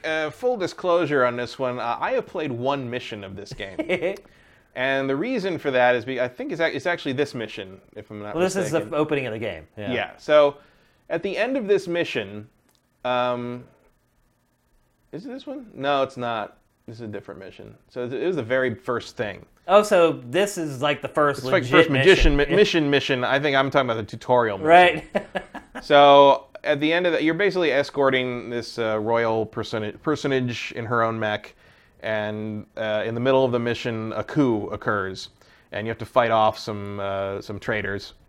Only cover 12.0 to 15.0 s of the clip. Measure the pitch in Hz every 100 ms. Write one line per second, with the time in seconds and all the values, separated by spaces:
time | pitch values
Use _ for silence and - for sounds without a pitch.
12 | 165 131 98 104 107 _ _ _ _ _
13 | 123 123 123 123 120 123 131 _ _ _
14 | _ _ _ _ _ _ _ _ _ _